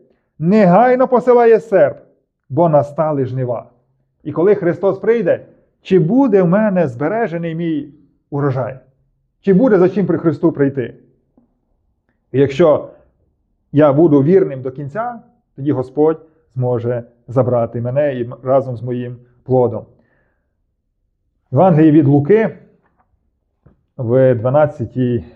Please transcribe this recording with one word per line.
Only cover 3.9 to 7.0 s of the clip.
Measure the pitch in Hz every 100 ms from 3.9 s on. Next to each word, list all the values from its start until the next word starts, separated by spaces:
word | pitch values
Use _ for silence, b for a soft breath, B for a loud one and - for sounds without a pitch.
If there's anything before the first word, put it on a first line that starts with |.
| _ _ _
І | 151
коли | 156 190 202
Христос | 175 160 196 190
прийде, | 202 233 170 120 - _ _ _
чи | - 185
буде | 156 247 277 196
в | 175
мене | 196 214 180 151
збережений | 117